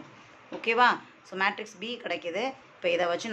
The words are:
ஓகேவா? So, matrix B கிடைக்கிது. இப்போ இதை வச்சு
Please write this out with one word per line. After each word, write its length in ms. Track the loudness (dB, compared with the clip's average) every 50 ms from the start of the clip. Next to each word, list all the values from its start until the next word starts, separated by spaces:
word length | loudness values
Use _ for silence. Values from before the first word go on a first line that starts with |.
| -8 -14 -20 -20 -20 -20 -20 -20 -18 -14 -12
ஓகேவா? 340 | -6 0 0 4 6 6 6 4 2 -4 -16 -20 -20 -18 -10
So, 60 | -2 0
matrix 360 | 0 0 0 -2 -10 -12 -10 -10
B 20 | -8 -8 -8 -6
கிடைக்கிது. 400 | -4 -4 -4 -4 -4 -4 -4 -2 -2 -4 -6 -8 -18 -20 -16
இப்போ 140 | -4 0 2 2
இதை 100 | 4 2 2
வச்சு 180 | 2 0 0 0